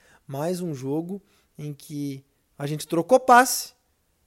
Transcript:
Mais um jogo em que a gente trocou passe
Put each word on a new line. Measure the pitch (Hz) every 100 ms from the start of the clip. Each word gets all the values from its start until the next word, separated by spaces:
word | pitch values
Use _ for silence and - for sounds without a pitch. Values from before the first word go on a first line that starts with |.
| _ _ -
Mais | 139 160 180
um | 180
jogo | 139 135 151 170 196 _ _ _ -
em | 147
que | 143 - 147 143 135 _ _ _ _
a | 143
gente | 151 -
trocou | 170 165 254
passe | 262 247 254 - - _ _ _ _ _